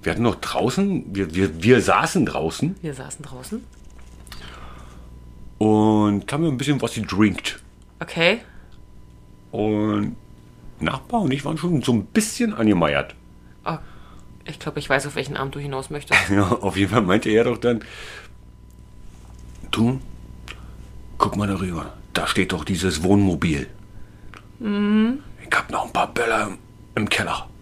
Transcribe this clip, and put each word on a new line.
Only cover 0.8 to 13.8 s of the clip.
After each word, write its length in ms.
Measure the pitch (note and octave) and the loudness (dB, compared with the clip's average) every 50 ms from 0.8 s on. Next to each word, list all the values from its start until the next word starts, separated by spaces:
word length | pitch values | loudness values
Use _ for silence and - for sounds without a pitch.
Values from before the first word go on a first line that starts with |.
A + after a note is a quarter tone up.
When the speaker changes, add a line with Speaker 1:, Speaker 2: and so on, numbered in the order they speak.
| G3 G3+ F#3+ - - - F#2+ | 0 2 0 -2 -4 -4 -2
Speaker 1:
wir, 180 | G2 F#2+ E2+ - | -2 -2 -2 2
wir, 300 | F2+ F#2+ F#2+ D#2 E2 E2+ | 2 2 2 0 0 6
wir 180 | A2 B2+ A#2+ | 6 6 8
saßen 460 | F2 F#2+ F2+ F#2+ C3+ D#3+ - F#3 B2+ E2+ | 8 6 4 4 4 2 2 2 2 2
draußen. 480 | - - D#2 D#2+ - - - D#3+ F#3 - | 0 -2 -2 -2 -2 -2 -2 -2 -4 -4
Speaker 2:
Wir 120 | - D#3 C#3 | -8 -8 -8
saßen 320 | B2+ C3 C#3+ - - D3 | -8 -10 -12 -12 -14 -14
draußen. 380 | C3+ B2+ B2+ B2+ - G#3+ A#3 - - - - - - - - - - - - - - - - - - - - - - - - - - - - - - - - - - - - - - - - | -14 -14 -14 -10 -10 -10 -10 -10 -12 -20 -20 -20 -20 -18 -18 -18 -18 -18 -20 -18 -16 -16 -14 -14 -14 -16 -16 -16 -16 -16 -16 -18 -18 -18 -18 -18 -18 -20 -20 -20 -20 -18 -18 -18 -18 -4 2
Speaker 1:
Und 760 | G#2+ G#2+ G#2+ G#2+ G#2+ A2 A2 G#2+ G#2+ G#2 G2+ G2+ F2+ - | 4 6 6 8 8 6 6 6 6 4 4 2 0 -2
haben 140 | - D3 E3 | -2 0 2
ein 120 | E3 C#3 A#2+ | 2 0 0
bisschen 240 | - D3 D3 B2+ | 0 0 0 0
was 120 | A2+ A#2 - | 0 -2 -4
gedrinkt. 680 | A#2 G#2+ E2 F#2 F#2 G#2+ G#2 F2+ - - - - - - - - - - - - - | -4 -6 -4 4 4 4 4 4 0 -6 -8 -8 -8 -16 -20 -20 -20 -20 -20 -14 -14
Speaker 2:
Okay. 400 | - - - E3+ E3 F3 G3+ A#3 - - - - - - - - - - - - - - - - - - - - - - | -12 -10 -2 4 4 4 4 2 -4 -14 -20 -20 -20 -20 -20 -20 -20 -20 -20 -20 -20 -20 -20 -20 -20 -20 -20 -20 -20 -10
Speaker 1:
Und 640 | - A2 G#2+ G#2+ G#2+ G#2 G#2 G#2+ G#2 G#2 G#2 - D#2+ - - - - - - - - - - - - - | -4 -2 0 2 2 2 2 0 0 0 -2 -4 -6 -10 -16 -20 -20 -20 -20 -20 -20 -20 -20 -20 -10 -2
Nachbar 420 | D#2+ - - C3 - - - A#3 | -2 -2 -2 -2 -6 -2 -2 0
und 100 | G3+ C#3+ | 2 2
ich 120 | C3 C#3+ C3+ | 0 0 -2
waren 120 | C#3+ D#3+ D#3+ | -4 -4 -2
schon 240 | - F3 F3 C#3 | 0 2 2 2
so 120 | A#2 - A#2+ | 4 4 2
ein 120 | A2 F#2+ | 2 2
bisschen 480 | - - A3+ G#3+ - - - A#3+ A3+ - | 2 0 0 0 0 -2 -2 -2 -2 0
angemeiert. 600 | - A2+ G#2+ G2+ F2+ E2 D2+ C#2+ C#2+ C#2 - - - - - - - - - - - - | 2 4 4 6 6 4 4 4 2 0 -2 -8 -18 -20 -20 -20 -20 -20 -20 -20 -10 -6
Speaker 2:
Oh, 120 | - D#3+ D#3 | -6 -6 -6